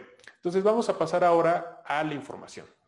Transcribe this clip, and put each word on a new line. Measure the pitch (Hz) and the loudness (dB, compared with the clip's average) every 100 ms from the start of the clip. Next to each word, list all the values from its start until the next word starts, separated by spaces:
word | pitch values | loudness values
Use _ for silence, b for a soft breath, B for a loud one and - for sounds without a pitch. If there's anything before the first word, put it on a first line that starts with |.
| - - B | -14 -20 B
entonces | B 175 185 | B -4 0
vamos | 202 226 220 | 2 2 0
a | 180 | -2
pasar | 160 175 | 0 2
ahora | 175 170 165 170 - - | 4 6 4 2 -2 -12
a | - 143 | -6 -4
la | 151 | -4
información, | 143 - 98 92 - - _ | -6 -10 -14 -16 -18 -20 _